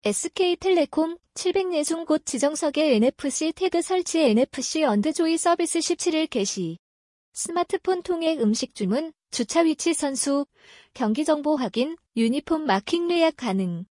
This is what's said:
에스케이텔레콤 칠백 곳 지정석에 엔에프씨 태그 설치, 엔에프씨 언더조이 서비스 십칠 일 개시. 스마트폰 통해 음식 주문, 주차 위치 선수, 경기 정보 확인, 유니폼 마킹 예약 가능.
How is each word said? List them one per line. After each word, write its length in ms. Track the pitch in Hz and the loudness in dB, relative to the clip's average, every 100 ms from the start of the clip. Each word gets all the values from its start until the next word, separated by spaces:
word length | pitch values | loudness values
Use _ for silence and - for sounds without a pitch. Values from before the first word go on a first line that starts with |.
에스케이텔레콤 1120 | 214 208 339 - 359 349 381 359 285 - 320 349 _ | -2 -4 -6 -2 0 0 2 2 2 0 -2 -4 _
칠백 320 | - 370 381 370 339 302 330 330 | -6 -2 0 0 -2 -2 -4 0
곳 180 | 311 | -2
지정석에 680 | - 247 277 302 311 285 311 233 | 0 -2 -2 0 -2 2 4 4
엔에프씨 560 | 240 - 285 - 320 | 4 0 -6 -2 -4
태그 280 | - 370 330 | -2 0 0
설치, 380 | 339 370 349 330 | 0 -2 0 2
엔에프씨 640 | 294 214 277 - 254 320 | 4 4 2 -2 -6 0
언더조이 560 | 302 208 247 311 320 330 | 2 2 0 0 0 2
서비스 420 | 349 339 339 339 | 2 0 0 -2
십칠 320 | 311 349 - | -2 -2 0
일 140 | 320 311 | 0 0
개시. 500 | 247 202 - 170 170 _ _ _ _ _ | -2 -2 -4 -6 -8 _ _ _ _ _
스마트폰 680 | - - 339 349 392 - 370 | -10 -6 -4 -2 -2 0 -2
통해 340 | 349 339 330 320 | -2 -2 0 2
음식 380 | 220 226 254 - | 0 0 -4 -6
주문, 360 | 190 226 320 - _ | -2 -2 -4 -12 _
주차 300 | - 233 330 | -6 -2 2
위치 340 | 330 302 - 320 | 2 2 -2 -2
선수, 500 | 285 269 - 277 285 _ - - _ | -2 -2 -2 -2 -2 _ -20 -20 _
경기 320 | - 220 220 302 | -4 -2 0 0
정보 300 | 302 294 302 | 0 2 0
확인, 420 | 247 220 269 330 _ - | 0 -2 -2 -4 _ 0
유니폼 520 | 226 269 - 320 311 | 0 0 -2 -2 2
마킹 420 | 196 - 339 349 | 0 0 -2 0
예약 280 | 349 320 311 | 2 2 2
가능. 500 | 247 190 185 170 185 _ | -4 -2 -2 -6 -10 _